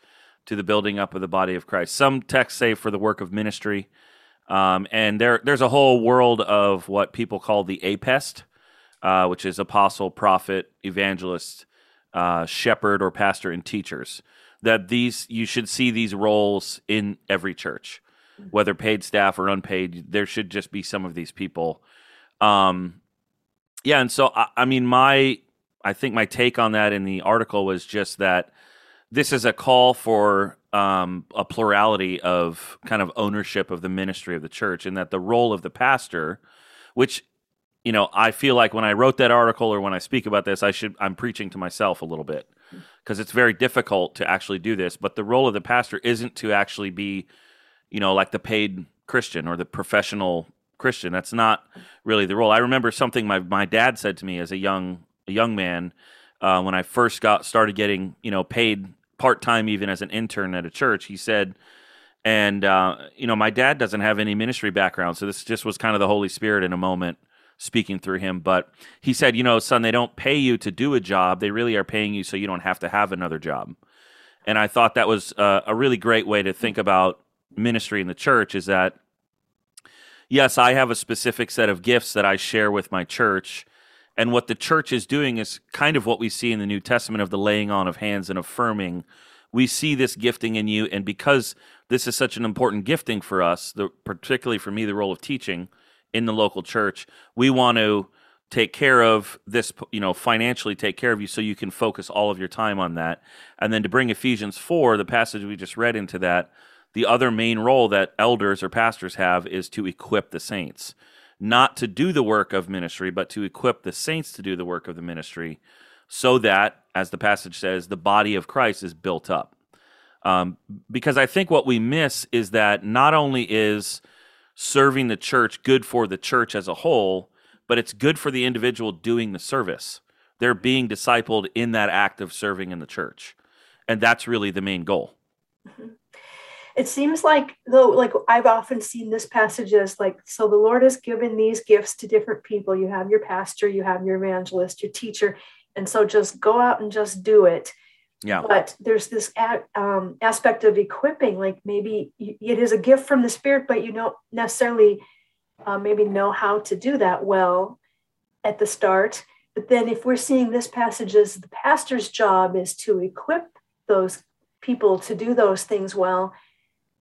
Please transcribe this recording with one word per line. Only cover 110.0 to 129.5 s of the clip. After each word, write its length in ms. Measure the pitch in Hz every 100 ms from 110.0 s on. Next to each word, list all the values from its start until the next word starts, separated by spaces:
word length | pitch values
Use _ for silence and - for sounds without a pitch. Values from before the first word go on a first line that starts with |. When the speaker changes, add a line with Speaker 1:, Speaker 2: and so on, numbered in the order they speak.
| - 104 -
Speaker 1:
the 80 | 82
saints. 560 | - 101 78 - - - _ _ _ -
Not 360 | 101 120 131 -
to 100 | 117
do 240 | 95 175
the 100 | 151
work 300 | 110 107 98
of 160 | 98 87
ministry, 420 | 95 85 - 92
but 180 | 90 90
to 120 | 107
equip 400 | 98 - 123 -
the 100 | 95
saints 380 | - - 160 151
to 80 | -
do 140 | 95
the 100 | 90
work 220 | 87 87 92
of 80 |
the 80 | 85
ministry, 560 | 85 82 78 - 82 78 _ _ _ _ _
so 320 | - 127 127
that, 460 | 107 98 104 - _
as 160 | 92 92
the 80 | 90
passage 400 | 104 101 92 -
says, 300 | 95 92 87
the 80 | 95
body 400 | 92 104 107 98
of 100 | -
Christ 380 | 139 117 101
is 100 | 92
built 340 | 80 92 82 -
up. 280 | 85 - _ _ _ _ _ _ _
Um, 360 | - 92 90 - - 101 -
because 300 | 120 147 131
I 80 | 135
think 240 | 190 185
what 160 | 156 131
we 140 | 120
miss 440 | 113 151 147 - -
is 220 | 117 101
that 320 | 110 104 101
not 300 | 104 120 143
only 360 | 156 147 131 92
is 500 | 107 107 104 98 - _ _ _ _ _
serving 540 | - - 139 139 131 123
the 80 | 104
church 480 | - 131 113 -
good 200 | - 131
for 220 | 107 120 107
the 100 | 92
church 380 | - 127 113
as 140 | 104 92
a 60 |
whole, 560 | 82 160 131 95 95 92 _ _ _ -
but 120 | 120
it's 140 | 113
good 240 | 104 139 156
for 140 | 147
the 140 | 131
individual 480 | 127 117 123 113 110
doing 400 | 85 113 117 110
the 80 | 92
service. 600 | -